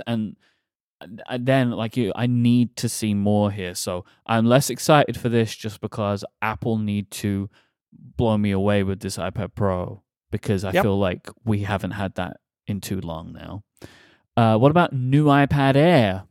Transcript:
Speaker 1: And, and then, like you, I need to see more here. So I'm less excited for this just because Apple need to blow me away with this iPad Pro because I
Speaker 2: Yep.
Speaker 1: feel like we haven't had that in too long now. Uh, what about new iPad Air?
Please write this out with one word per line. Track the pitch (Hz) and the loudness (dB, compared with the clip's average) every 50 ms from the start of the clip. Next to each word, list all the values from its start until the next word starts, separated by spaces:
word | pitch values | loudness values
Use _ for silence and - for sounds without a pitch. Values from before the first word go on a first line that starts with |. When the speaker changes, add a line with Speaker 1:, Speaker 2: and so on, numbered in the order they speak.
| - | -6
Speaker 1:
And, | 117 117 113 110 95 - _ _ _ _ _ _ _ _ _ _ _ _ _ | -6 -4 -4 -4 -6 -8 _ _ _ _ _ _ _ _ _ _ _ _ _
and | - 87 113 - - - 120 123 123 | -20 -20 -18 -18 -14 -10 -8 -6 0
then, | 131 131 135 127 120 | 2 2 2 2 2
like | 113 95 113 110 - 127 | 0 -2 -6 -4 -2 -2
you, | 117 92 - | -2 -2 -2
I | - 123 123 | -2 -2 0
need | 123 120 120 120 120 123 120 110 _ | 2 2 4 4 4 4 4 2 _
to | - - 113 | -6 -6 -4
see | - - 113 107 104 | -4 -2 -2 -2 0
more | 101 101 104 104 104 104 101 | 0 2 2 2 2 2 0
here. | 101 104 92 87 90 | -2 -4 -8 -8 -8
So | - - 104 90 90 - _ _ _ _ | -8 -6 -6 -6 -8 -8 _ _ _ _
I'm | - 113 113 113 | -2 0 2 4
less | 117 123 139 - - | 6 4 4 4 2
excited | 117 - - - 156 147 - - 123 - | -6 -6 2 4 4 4 4 2 -2 -4
for | - 120 | -4 0
this | 117 117 113 107 - | 2 2 0 0 -4
just | - - 110 101 - | -10 -10 -12 -12 -10
because | - - - - 104 101 101 98 - - _ - | -12 -10 -6 -4 -2 -2 -2 -4 -6 -12 _ -6
Apple | 104 110 107 - - 120 113 110 | -6 -6 -4 -4 -4 -4 -2 -2
need | 107 104 104 104 98 _ | -2 -2 -2 -2 -4 _
to | - - - 101 98 98 98 98 _ _ _ _ _ _ _ _ _ - - 127 - | -10 -6 -4 -2 -2 -2 -4 -6 _ _ _ _ _ _ _ _ _ -20 -20 -18 -6
blow | - 123 113 107 104 | -2 0 0 2 2
me | 104 104 | 2 0
away | 98 95 98 104 101 101 95 | 0 0 0 2 2 0 0
with | 95 98 95 | -2 -4 -6
this | - 98 - - | -8 -10 -8 -6
iPad | 82 95 - - 95 - - | -8 -8 -6 -6 -10 -8 -6
Pro | - 104 98 92 90 90 104 104 - _ _ _ _ _ - | -2 -2 -2 0 -2 -4 -8 -10 -16 _ _ _ _ _ -10
because | 110 104 - - 104 95 101 | -10 -8 -4 -2 -4 -2 -2
I | 95 | -2
Speaker 2:
Yep. | 95 185 202 | -2 0 0
Speaker 1:
feel | 104 95 98 | 2 0 0
like | 101 90 92 - _ - - _ - | 0 -2 -2 -4 _ -20 -20 _ -4
we | 113 107 101 101 | -4 -2 -2 -2
haven't | 98 104 92 95 92 | -4 -4 -4 -4 -6
had | 101 101 98 92 - | -8 -6 -8 -6 -6
that | - 90 82 - _ _ _ _ _ _ - | -8 -10 -10 -10 _ _ _ _ _ _ -8
in | 104 95 | -8 -8
too | - - 101 92 | -6 -8 -8 -8
long | 76 82 80 80 85 85 82 | -8 -8 -10 -12 -12 -14 -16
now. | 85 82 82 85 104 - _ _ _ - - _ _ _ _ _ _ _ _ - | -16 -16 -14 -14 -16 -16 _ _ _ -20 -20 _ _ _ _ _ _ _ _ 0
Uh, | 120 117 113 110 110 | 2 4 4 6 6
what | 127 143 | 6 6
about | 156 180 170 - 135 | 6 6 2 2 0
new | 131 127 127 135 147 151 | -4 -2 2 2 4 4
iPad | 147 139 143 139 135 - 143 139 139 135 | 6 6 4 4 4 2 2 2 4 4
Air? | 139 151 180 175 139 113 98 92 98 - _ | 4 6 6 6 6 4 4 0 -4 -8 _